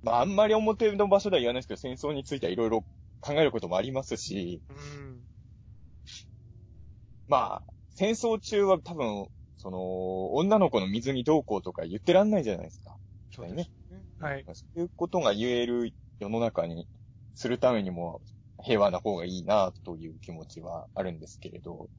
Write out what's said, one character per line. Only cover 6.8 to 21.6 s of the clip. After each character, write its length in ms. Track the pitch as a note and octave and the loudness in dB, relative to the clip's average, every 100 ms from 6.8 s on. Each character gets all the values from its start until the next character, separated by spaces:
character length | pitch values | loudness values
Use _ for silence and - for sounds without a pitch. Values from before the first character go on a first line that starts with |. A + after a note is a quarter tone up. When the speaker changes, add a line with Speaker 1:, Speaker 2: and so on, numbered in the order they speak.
| - - - - - | -20 -20 -20 -20 2
Speaker 1:
ま 340 | C#3+ G2 - - | 2 2 -6 -12
あ、 60 | - - | -20 -20
戦 180 | - F#3+ | -2 0
争 280 | A3+ A#3 A3 | 2 0 0
中 240 | - G#3 | 0 2
は 140 | G3 F#3 | 4 4
多 160 | C3+ | 2
分、 320 | E3 A#2+ G#2 G2 - - - | -4 -2 -2 -8 -14 -20 -14
そ 120 | F#2+ | -10
の、 640 | F#2 F#2 F#2 F#2 F#2 F#2 | -6 -4 -4 -4 -4 -2
女 240 | C3+ F#3+ G#3+ | 0 4 4
の 120 | F3 | 4
子 100 | A#2+ | 2
の 60 | F#2+ | 0
水 280 | G#2+ B2 | -2 -2
着 80 | C3+ | -2
ど 160 | B2 D#3 | 2 2
う 60 | |
こ 140 | - G2+ | 2 -4
う 40 | |
と 100 | F#2 | -4
か 120 | F2 | -8
言 140 | E2 G2 | -8 -4
っ 20 | |
て 120 | - | 4
ら 100 | F3+ | 6
ん 80 | G#3 | 6
な 80 | G#3 | 2
い 60 | |
じ 60 | A#2 | 0
ゃ 60 | F2 | -4
な 60 | |
い 40 | E2 | -6
で 40 | |
す 100 | - | -16
か。 160 | - - - - - | -20 -20 -20 -20 -20
Speaker 2:
そ 120 | - | -16
う 40 | G2+ | -12
で 40 | |
す 40 | |
ね。 160 | B2 E3+ - - | -10 -10 -14 -20
Speaker 1:
ね。 120 | F3+ - - | -20 -20 -10
Speaker 2:
は 180 | D#3 C#3 | -8 -8
い。 80 | E3+ | -10
Speaker 1:
そ 120 | F3 - | -18 -12
う 60 | E3 | -6
い 40 | |
う 60 | E3+ - | -6 -4
こ 120 | F3 | -2
と 120 | F#3 | 2
が 140 | C3 | 2
言 160 | G2+ A#2+ | 2 2
え 160 | A#2+ A#2+ | 2 2
る 260 | A#2+ A#2 - - - | 0 -2 -6 -20 -10
世 100 | G2+ | -4
の 100 | A2+ | 0
中 260 | A#2 - E2+ | 0 0 -2
に 220 | E2 - - - - - | -6 -12 -18 -20 -20 -20
す 120 | - A#2 | -8 -4
る 120 | A#2+ | 2
た 140 | - | 4
め 100 | A#2 | 4
に 80 | F#2+ | -2
も、 320 | F2 E2+ D#2+ - - - - | -4 -8 -8 -18 -20 -20 -16
平 160 | - A2 | 0 4
和 120 | G2+ | 4
な 80 | - | 2
方 180 | G#2+ F#2 | -2 -4
が 80 | |
い 140 | F2+ F#2 | -4 -6
い 40 | |
な 300 | E2+ G#2 F#2 - | 2 2 2 -2
と 120 | - E2 | -14 -12
い 100 | D#2+ | -12
う 80 | D#2 | -14
気 140 | - | -14
持 120 | E2 | -14
ち 160 | D2+ E2 | -14 -14
は 260 | E2+ E2+ D2+ | -12 -12 -10
あ 80 | - | -6
る 100 | F#2 | -6
ん 60 | D#2+ | -6
で 80 | D#2 | -16
す 120 | - | -16
け 100 | - | -16
れ 100 | - | -14